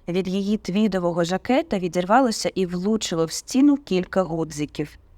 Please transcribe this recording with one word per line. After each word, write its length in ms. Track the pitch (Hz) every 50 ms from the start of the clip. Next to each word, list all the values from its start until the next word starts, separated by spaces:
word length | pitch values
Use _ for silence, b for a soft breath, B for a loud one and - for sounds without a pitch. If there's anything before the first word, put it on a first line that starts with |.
| b
від 200 | - 170 185 180
її 300 | 185 180 202 196 202 214
твідового 680 | 214 - - 175 208 220 214 185 190 175 175 170 175 170
жакета 560 | 165 185 185 - - 247 285 330 - - 196
відірвалося 720 | 175 175 156 180 175 180 214 254 277 233 208 - - 180 -
і 100 | 185 190
влучило 600 | 170 175 180 180 202 220 214 - - 180 160 165
в 60 | 160
стіну 460 | - - - - - 262 285 285 285
кілька 460 | 269 - - 190 180 180 - - 190 185
гудзиків. 720 | 151 165 160 160 156 156 147 151 - - - 151 147 - - - _ -